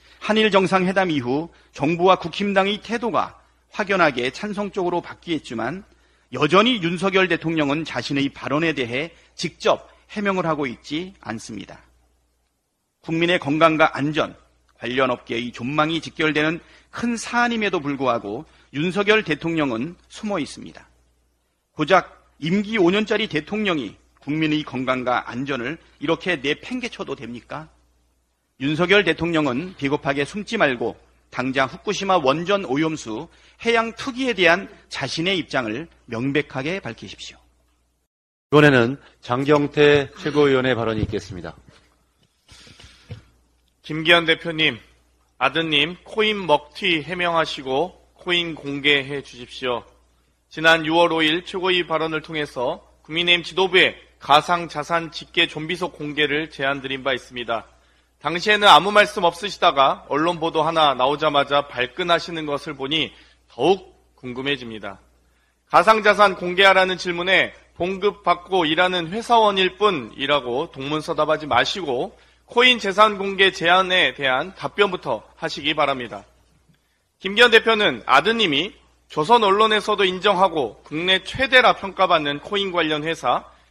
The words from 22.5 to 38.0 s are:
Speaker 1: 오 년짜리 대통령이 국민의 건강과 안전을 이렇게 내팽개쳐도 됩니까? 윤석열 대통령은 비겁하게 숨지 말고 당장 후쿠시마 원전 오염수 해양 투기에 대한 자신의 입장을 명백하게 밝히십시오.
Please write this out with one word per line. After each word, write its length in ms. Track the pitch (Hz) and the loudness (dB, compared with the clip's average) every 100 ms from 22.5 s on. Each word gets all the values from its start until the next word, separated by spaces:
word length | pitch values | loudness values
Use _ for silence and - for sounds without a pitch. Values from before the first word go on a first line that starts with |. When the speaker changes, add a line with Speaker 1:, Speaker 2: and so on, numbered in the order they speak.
| 196 202 226 | -2 -2 2
Speaker 1:
오 140 | 175 | 2
년짜리 360 | 196 220 214 220 | 2 0 -2 -2
대통령이 680 | 147 151 208 208 165 107 - _ _ | -4 -4 -4 -2 -2 -4 -10 _ _
국민의 440 | - 156 156 151 | -6 -2 -2 -2
건강과 680 | 143 123 131 127 123 120 - | -4 -6 -4 -2 -2 -2 -4
안전을 480 | 120 139 135 120 160 _ _ | -8 -6 -6 -8 -10 _ _
이렇게 380 | 143 160 185 170 | -4 -4 -4 -4
내팽개쳐도 800 | 131 151 - 254 240 - 156 139 | -4 -6 -8 -10 -10 -10 -12 -12
됩니까? 540 | 117 120 - 135 156 _ _ _ _ _ _ _ _ _ | -12 -16 -14 -14 -16 _ _ _ _ _ _ _ _ _
윤석열 440 | 135 151 175 202 | -4 -2 4 4
대통령은 720 | 180 160 165 160 147 120 180 185 | 4 0 -2 0 0 -2 -6 -8
비겁하게 480 | 139 143 147 143 143 | -4 -2 -2 -2 -4
숨지 320 | 208 202 226 | -6 -8 0
말고 380 | 151 123 117 - _ _ _ | 0 2 -4 -6 _ _ _
당장 380 | - 127 131 131 | -6 -4 0 -2
후쿠시마 500 | 175 - 202 196 185 | -4 -6 -4 0 2
원전 460 | 131 147 175 202 180 | 2 0 0 -2 -2
오염수 600 | 135 160 156 117 107 165 _ _ _ 226 | -2 -2 -4 -8 -10 -12 _ _ _ 0
해양 280 | 233 226 220 | 0 0 -6
투기에 380 | - 240 262 | -10 -6 -4
대한 360 | 190 170 175 190 - _ | 2 4 2 0 -18 _
자신의 480 | - 131 - 170 196 | -10 -8 -4 -2 -4
입장을 480 | 139 143 117 110 170 _ - | -2 -4 -4 -6 -10 _ -12
명백하게 760 | 113 131 143 143 131 135 190 | -6 -2 -2 -4 -6 -8 -8
밝히십시오. 580 | 120 113 98 - - - _ _ _ _ _ _ | -10 -14 -16 -16 -18 -20 _ _ _ _ _ _